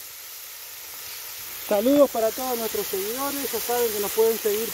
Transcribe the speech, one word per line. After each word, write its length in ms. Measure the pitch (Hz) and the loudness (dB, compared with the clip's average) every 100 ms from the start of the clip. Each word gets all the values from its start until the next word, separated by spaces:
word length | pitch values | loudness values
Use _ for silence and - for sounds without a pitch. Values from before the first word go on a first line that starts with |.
| - - - - - - - - - - - - - - - - - | -16 -16 -16 -16 -14 -14 -14 -14 -14 -12 -12 -12 -12 -12 -12 -8 0
Saludos 440 | 208 240 294 262 | 2 6 8 6
para 200 | 233 220 | 4 0
todos 280 | 262 254 240 | 0 -2 -2
nuestros 280 | 220 208 196 | -2 -2 -2
seguidores. 640 | 190 202 247 277 277 254 | -2 -2 -2 -2 -2 -4
Ya 100 | 220 | -2
saben 300 | - 240 233 | 0 2 2
que 100 | 208 | 0
nos 100 | 196 | 0
pueden 280 | 220 226 220 | 4 4 4
seguir 300 | 214 208 220 | 2 2 0